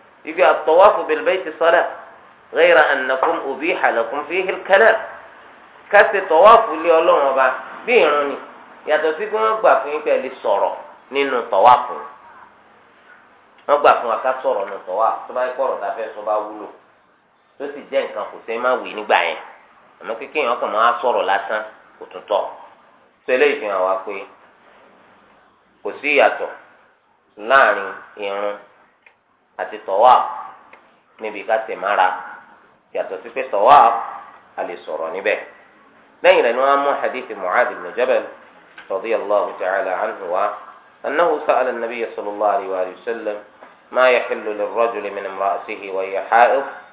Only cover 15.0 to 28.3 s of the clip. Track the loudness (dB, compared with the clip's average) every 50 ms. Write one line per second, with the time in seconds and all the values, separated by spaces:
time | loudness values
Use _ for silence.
15 | 0 0 0 -2 -6 -8 -6 -4 -4 -4 -4 -4 -4 -4 -4 -4 -6 -8 -8 -8
16 | -8 -10 -10 -10 -6 -4 -4 -4 -4 -6 -10 -14 -14 -16 -18 -20 _ _ _ _
17 | _ _ _ _ _ _ _ _ _ _ _ -14 -12 -12 -12 -14 -10 -4 -2 -2
18 | -2 -2 -6 -10 -10 -10 -12 -14 -10 -10 -6 -4 -2 -2 -2 -2 -4 -8 -10 -8
19 | -2 0 2 2 2 0 -4 -8 -12 -18 -20 -20 _ _ _ _ _ _ _ -16
20 | -12 -12 -10 -10 -12 -10 -6 -4 -2 -2 -2 -2 -4 -4 -2 0 0 0 0 0
21 | -2 -2 0 0 0 0 -2 -2 -2 -4 -6 -8 -8 -10 -16 -20 _ _ _ -20
22 | -20 -18 -18 -14 -6 -2 -2 -2 -2 -4 -10 -16 -20 -20 -20 _ _ _ _ _
23 | _ _ _ _ _ -2 0 2 2 2 2 0 -4 -4 -2 0 0 0 -2 -2
24 | -6 -8 -12 -12 -12 -16 -20 -20 _ _ _ _ _ _ _ _ _ _ _ _
25 | _ _ _ _ _ _ _ _ _ _ _ _ _ _ _ _ -12 -10 -10 -8
26 | -4 0 2 4 4 4 4 0 -6 -10 -10 -14 -20 -20 _ _ _ _ _ _
27 | _ _ _ _ _ _ _ -10 -2 2 4 4 4 4 2 -2 -4 -8 -12 -14
28 | -18 -20 -14 -10 -8 -6